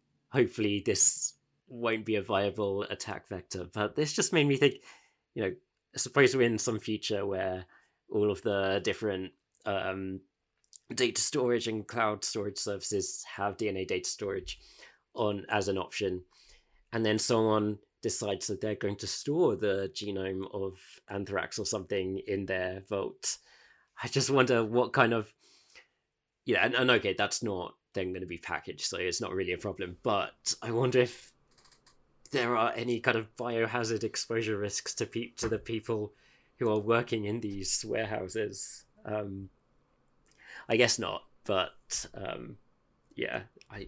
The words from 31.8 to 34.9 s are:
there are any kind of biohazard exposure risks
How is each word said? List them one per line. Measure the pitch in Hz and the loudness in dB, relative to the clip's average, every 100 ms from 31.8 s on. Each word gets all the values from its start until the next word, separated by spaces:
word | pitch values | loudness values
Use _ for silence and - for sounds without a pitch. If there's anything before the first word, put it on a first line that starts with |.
| _ _ _ _ - | _ _ _ _ -6
there | 139 120 117 | -2 2 2
are | 117 - | 2 0
any | 117 117 | -2 2
kind | 127 113 | 2 2
of | 110 - | 0 -6
biohazard | 120 117 113 120 113 113 | -4 0 0 0 0 -2
exposure | 110 - - 113 110 104 | -2 -4 -2 -2 0 -2
risks | 101 - - | -2 -4 -6